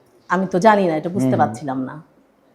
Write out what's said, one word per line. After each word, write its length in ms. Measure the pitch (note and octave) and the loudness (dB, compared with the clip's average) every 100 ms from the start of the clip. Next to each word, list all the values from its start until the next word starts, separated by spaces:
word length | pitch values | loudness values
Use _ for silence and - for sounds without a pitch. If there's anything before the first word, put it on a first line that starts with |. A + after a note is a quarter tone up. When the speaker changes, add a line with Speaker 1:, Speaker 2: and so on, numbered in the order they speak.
| _ _ - | _ _ -4
Speaker 1:
আমি 160 | F3+ F#3 | -2 0
তো 120 | F3+ | 2
জানি 260 | G#3+ G#3 F3+ | 4 4 2
না, 80 | D#3 | -2
এটা 120 | E3+ | -4
বুঝতে 200 | F3 C3 | -2 0
Speaker 2:
হুম, 40 | |
হুম। 80 | B2+ | 2
Speaker 1:
পারছিলাম 380 | D3 A2 C#3+ C3 | 0 -2 -8 -8
না। 120 | C3 D3+ - _ _ _ _ | -8 -12 -20 _ _ _ _